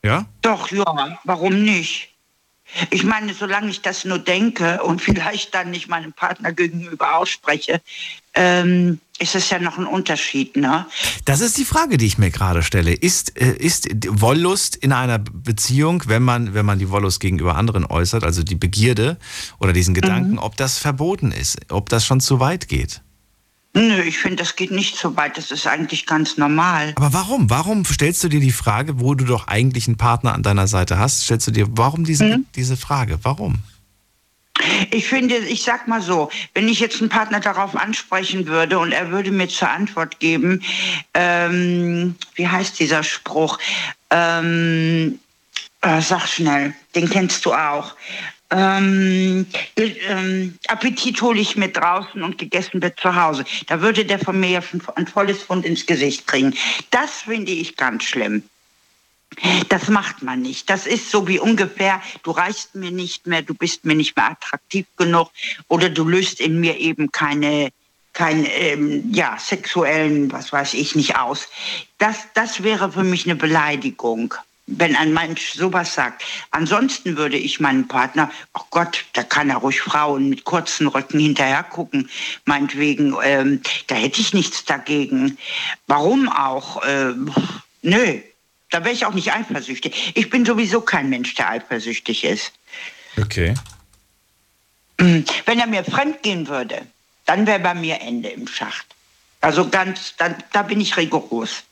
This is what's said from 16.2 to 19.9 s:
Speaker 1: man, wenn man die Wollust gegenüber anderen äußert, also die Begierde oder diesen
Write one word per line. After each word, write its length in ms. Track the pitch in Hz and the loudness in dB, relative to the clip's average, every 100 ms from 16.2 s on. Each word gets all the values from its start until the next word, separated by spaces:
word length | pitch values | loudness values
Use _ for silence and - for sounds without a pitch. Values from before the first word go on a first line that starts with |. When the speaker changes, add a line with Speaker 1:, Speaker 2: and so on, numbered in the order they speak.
Speaker 1:
man, 320 | 127 120 117 | 4 2 0
wenn 100 | 101 | 0
man 140 | 104 98 | 2 2
die 120 | 95 | 2
Wollust 280 | 98 98 90 | 0 0 0
gegenüber 380 | 95 90 87 78 | 0 0 2 2
anderen 280 | 113 107 | 2 2
äußert, 380 | - 80 87 117 | 0 0 2 0
also 220 | 85 85 | 0 0
die 100 | 80 | 0
Begierde 640 | 87 90 95 113 120 123 170 - - - - | 0 0 2 2 4 0 -2 -10 -12 -12 -2
oder 140 | 95 | 2
diesen 200 | 87 90 | 4 4